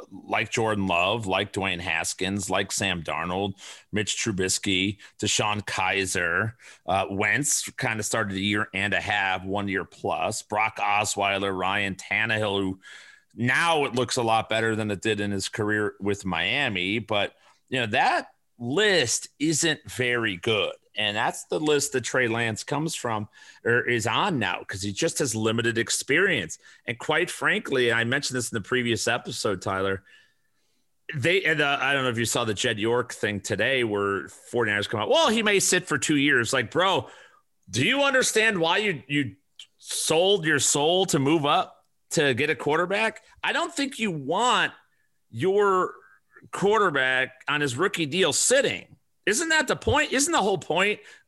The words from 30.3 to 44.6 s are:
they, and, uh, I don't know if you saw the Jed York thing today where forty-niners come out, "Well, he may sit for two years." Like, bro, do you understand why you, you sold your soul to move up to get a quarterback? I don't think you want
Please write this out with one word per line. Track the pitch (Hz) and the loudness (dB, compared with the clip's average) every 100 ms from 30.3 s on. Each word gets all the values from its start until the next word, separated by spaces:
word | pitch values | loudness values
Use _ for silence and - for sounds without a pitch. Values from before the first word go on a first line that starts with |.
| _ _ _ _ _ _ _ - 156 | _ _ _ _ _ _ _ -12 -4
they, | 139 190 156 | 0 2 2
and, | 156 | 0
uh, | 147 143 | 0 0
I | 131 | 0
don't | 139 | 0
know | 127 | 0
if | 117 | 0
you | 113 | 0
saw | 135 | 0
the | 117 | 0
Jed | 101 127 110 | 0 -2 0
York | 110 120 120 | 0 0 -2
thing | - 107 101 | -4 -4 -4
today | - 98 113 131 117 | -4 -2 0 0 0
where | 101 101 98 69 | 0 -2 -2 -6
forty-niners | - - 120 113 101 101 | -16 -6 -2 0 0 -2
come | 110 | -2
out, | 110 | 0
"Well, | 294 311 | 2 2
he | 233 | 2
may | 214 202 | 2 2
sit | - 180 175 | 2 0 0
for | 147 | -2
two | - 147 | 0 2
years." | 143 131 113 | 4 2 2
Like, | 135 110 | 0 0
bro, | 151 185 165 117 - - _ _ _ - | 0 2 2 -2 -12 -20 _ _ _ -8
do | 113 156 | 0 2
you | 269 | 2
understand | 277 262 - 220 220 196 | 4 2 2 2 2 2
why | 165 190 | 2 2
you, | 214 147 - | 0 -2 -4
you | 147 131 - _ - - _ | -2 -2 -6 _ -20 -20 _
sold | - - - 160 185 202 156 | -10 -4 0 4 4 4 2
your | 147 | 2
soul | - 147 151 180 190 | 2 2 4 2 2
to | 156 | 2
move | 135 165 143 | 2 2 4
up | 170 - - _ _ - | 2 0 -8 _ _ -6
to | - 143 | 0 2
get | 120 151 | 2 0
a | 156 | -2
quarterback? | 143 156 175 196 220 - - - | 0 0 0 0 -2 -4 -16 -8
I | 170 | -2
don't | 254 339 | -2 -2
think | 330 277 - | -4 -6 -2
you | 220 | -4
want | 160 131 180 247 208 | -4 -2 0 2 2